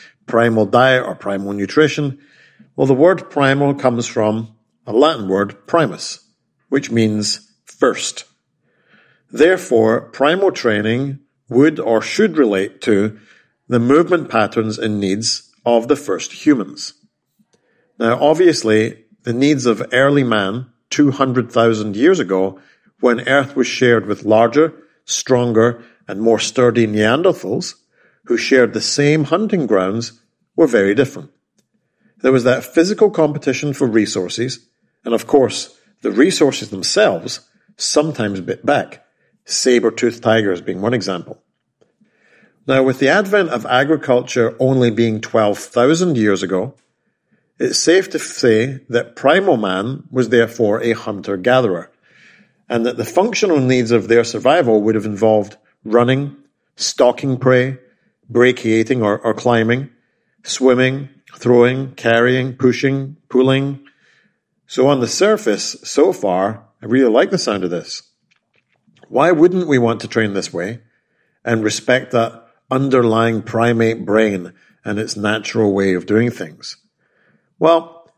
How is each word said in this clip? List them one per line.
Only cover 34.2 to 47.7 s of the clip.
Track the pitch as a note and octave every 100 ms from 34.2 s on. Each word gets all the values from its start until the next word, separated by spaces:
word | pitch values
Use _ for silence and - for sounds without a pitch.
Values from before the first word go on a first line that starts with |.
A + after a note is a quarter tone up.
| F#2 - B2 - _ _ _ _ -
and |
of | A#2 -
course, | D3 B2 - - _ _ _
the | B2+
resources | G2+ D#3+ F#3 D3 B2+ -
themselves | F#2+ - - G#3 F2 - - _ _ _ -
sometimes | - - D#3 C#3+ G#2+ F#2+
bit | F2 F#2 A#2
back, | C#3+ - - _ _ _ _ -
saber-toothed | - C3 B2 A#2 A2 A#2+ A#2
tigers | A#2 A2+ G2+ F2
being | - F#2
one | G#2 B2
example. | G2 F2+ - - _ _ _ _ _ _ _ _ _ _ _ _ -
Now, | C3+
with | C3 C3
the | C3+
advent | F3+ G3 G3+ F3
of | A#2+ -
agriculture | B2+ C#3 D#3 - B2 B2 B2 A2+ -
only | C3 C3 B2
being | A2 A#2 A2
twelve | - A#2 G#2 G2+
thousand | - - B2 E3 F3+ C3
years | G#2+ F#2+
ago, | F#2+ F#2 A#2 - _ _ _ _ _ _ _ -
it's | C3